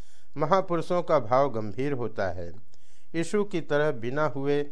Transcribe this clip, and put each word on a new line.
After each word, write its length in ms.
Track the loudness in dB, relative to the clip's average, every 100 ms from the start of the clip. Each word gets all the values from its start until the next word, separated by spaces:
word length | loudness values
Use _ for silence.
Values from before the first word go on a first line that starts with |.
| -4 -4 -4 -2
महापुरुषों 680 | 2 2 2 0 0 0
का 160 | 2 2
भाव 340 | 4 2 2
गंभीर 400 | 0 -2 -2 -2
होता 360 | 0 -2 0 -2
है। 200 | -2 -4 -4 -4 -4 -4 -4 -4
यीशु 300 | -2 0 0
की 160 | 0 0
तरह 300 | 0 2 2
बिना 340 | 0 0 0
हुए 380 | 0 0 0 0 0